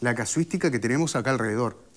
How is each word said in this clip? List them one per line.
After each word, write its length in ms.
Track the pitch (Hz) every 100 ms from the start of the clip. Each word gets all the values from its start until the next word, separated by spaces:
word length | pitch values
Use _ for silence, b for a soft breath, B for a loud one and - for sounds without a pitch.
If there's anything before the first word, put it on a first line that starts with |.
la 140 | 123 117
casuística 560 | 110 - 165 180 170
que 80 | 120
tenemos 360 | 113 135 160 131
acá 160 | 131
alrededor, 600 | 131 110 110 117 - -